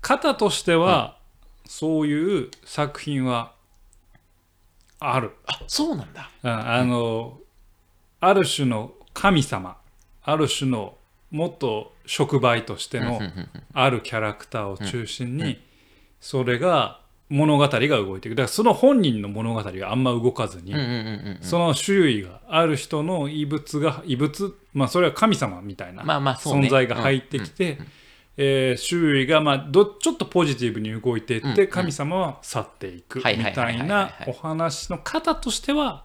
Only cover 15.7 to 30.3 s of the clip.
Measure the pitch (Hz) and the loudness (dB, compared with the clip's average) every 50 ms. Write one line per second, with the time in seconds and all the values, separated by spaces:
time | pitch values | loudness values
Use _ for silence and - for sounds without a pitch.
15.7 | _ _ _ _ _ _ _ _ _ _ - - - 135 127 120 123 117 147 185 | _ _ _ _ _ _ _ _ _ _ -16 -4 -2 -2 0 0 0 0 2 2
16.7 | 175 147 120 95 - - _ _ _ _ _ _ 147 139 151 151 151 143 147 139 | 2 2 2 0 -4 -12 _ _ _ _ _ _ 0 2 4 4 6 6 4 4
17.7 | 143 113 120 147 151 117 101 95 95 95 - 117 113 117 131 107 - - 214 240 | 4 2 2 4 2 2 2 -2 -6 -8 -8 -6 -2 0 0 0 0 2 4 4
18.7 | 196 - - 262 285 254 196 147 117 107 101 101 101 107 110 113 113 110 104 101 | 4 6 6 6 6 6 4 4 2 0 -2 -6 -6 -4 -4 -2 -2 -2 -4 -6
19.7 | 90 95 95 92 104 123 131 127 120 117 113 123 123 - 117 98 90 90 85 92 | -6 -6 -4 -2 0 2 2 2 2 2 2 0 0 0 -4 -4 -4 -10 -12 -6
20.7 | 104 147 139 120 123 117 110 110 110 101 - 101 95 - - 92 165 170 170 170 | -4 -4 -2 -2 -4 -4 -6 -6 -8 -8 -8 -10 -10 -10 -6 -2 0 2 2 2
21.7 | 170 - - - 196 196 180 147 120 107 98 90 90 - - - - 160 170 165 | 2 0 0 2 4 4 4 4 4 0 -2 -6 -14 -18 -14 -2 2 2 4 4
22.7 | 151 135 - - - 151 151 170 185 175 143 143 151 151 147 143 151 151 147 - | 2 -2 -4 -4 -4 -2 -2 -2 -2 -2 -2 -4 -4 -4 -4 -2 -4 -6 -6 -4
23.7 | - 147 143 160 139 - - - 135 123 147 151 147 - 196 196 - _ _ _ | -4 0 0 0 -2 -4 -4 -4 -2 0 0 -2 -2 -4 -6 -6 -6 _ _ _
24.7 | _ 143 135 120 - 175 180 156 - - - 220 196 139 139 113 92 90 95 101 | _ -2 -2 0 2 2 2 2 2 2 2 2 4 2 0 -4 -6 -8 -12 -12
25.7 | 95 - 98 90 90 - 156 156 156 143 139 139 127 - - 156 135 143 139 127 | -12 -12 -12 -14 -12 -10 -4 -2 -2 0 0 0 -2 -2 -2 0 2 4 4 6
26.7 | 135 135 127 117 120 110 117 139 135 135 - - - 135 104 78 - - 185 175 | 6 6 4 4 0 0 2 2 0 0 -2 -4 -6 -6 -6 -6 -4 -4 -4 -4
27.7 | 143 139 - - - - - - - - _ _ _ - 139 139 135 135 131 131 | -2 -8 -12 -18 -18 -20 -20 -20 -20 -20 _ _ _ 0 2 2 4 4 2 2
28.7 | 123 - - - 175 175 170 151 143 139 135 127 160 156 156 147 139 135 143 151 | 0 0 -2 -2 0 2 4 4 4 4 4 4 4 4 4 4 2 0 -2 2
29.7 | 135 190 208 202 - - - 320 - - - - | 6 6 6 6 2 -4 -4 -4 -2 -2 -6 -2